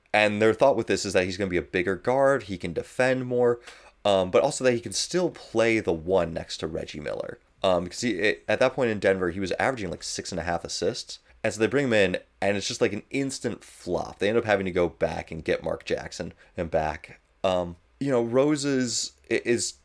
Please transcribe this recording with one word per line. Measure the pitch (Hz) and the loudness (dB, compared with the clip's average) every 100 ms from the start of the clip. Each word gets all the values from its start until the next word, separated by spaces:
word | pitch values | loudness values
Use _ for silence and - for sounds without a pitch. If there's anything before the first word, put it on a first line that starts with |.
| _ | _
And | 104 107 104 | 2 2 4
their | 110 | 2
thought | 107 139 104 | 6 4 4
with | - | 0
this | 98 101 | -2 2
is | |
that | 92 92 | 0 0
he's | 92 | -2
gonna | 98 | -2
be | 87 | -2
a | |
bigger | 80 92 90 90 | -2 -2 -2 -2
guard, | - 131 135 135 | 0 2 4 2
he | 95 92 | -2 -8
can | 90 | -6
defend | 80 - - 127 131 127 | -6 -6 0 0 0 -2
more, | 123 120 120 - - - _ | 2 2 2 -6 -20 -20 _
um, | 104 95 92 | 2 2 4
but | 92 | 4
also | 147 - | 4 2
that | 127 | 2
he | 117 | 2
can | 113 | -2
still | 95 - 175 170 | -6 -2 -2 -2
play | - - 113 113 110 | -4 -4 2 4 4
the | 98 | 2
one | 82 80 95 82 | -2 2 2 2
next | 82 80 - | -4 -8 -8
to | 80 | -6
Reggie | 80 - 76 | -6 -8 -10
Miller. | 69 50 - - _ _ | -8 -8 -8 -12 _ _
Um, | 98 90 87 | 2 2 0
'cause | - | -4
he, | 123 90 | -4 0
it, | 101 - - | 0 0 -2
at | 107 | 2
that | 127 | 2
point | 143 120 | 2 0
in | 104 | 2
Denver, | 98 95 90 | 2 2 0
he | 92 | -2
was | 92 | -4
averaging, | - 113 127 90 | 0 0 -2 -6
like, | 80 | -8
six | - - - | -8 -8 -6
and | 87 | -6
a | |
half | 82 85 | -4 -4
assists. | - - 90 123 - - _ _ | -4 -2 -2 -2 -10 -16 _ _
And | 110 | -4
so | 101 | 0
they | 110 | 2
bring | 131 135 | 2 2
him | |
in, | 110 92 90 - _ | 4 4 0 -8 _
and | 98 104 | -2 0
it's | - | -4
just, | 117 | -2
like, | 113 | -2
an | 104 - | -2 -6
instant | 135 135 127 120 98 | -4 -4 -4 -6 -8
flop. | - - 90 85 - - | -12 -14 -6 -4 -6 -4
They | 101 | 0
end | 117 | 2
up | 107 | 2
having | 101 95 | 2 2
to | |
go | 87 85 | 0 0
back | - 80 82 - | 0 -4 -4 -8
and | 82 | -8
get | 82 - | -2 -2
Mark | 82 85 - | -2 -6 -4
Jackson | 80 - - 85 - - - | -6 -6 -10 -12 -12 -16 -8
and | 85 | -2
back. | 80 78 76 - - _ _ | -2 -2 -6 -14 -20 _ _
Um, | 95 90 87 87 _ _ | 0 0 -2 -8 _ _
you | 139 | 0
know, | 123 | 0
Rose | 117 123 147 151 143 | 2 2 2 2 0
is, | 131 123 113 - - - | 0 0 -4 -6 -12 -4
i-, | 113 - | -2 0
is | 120 - - | 0 -2 -8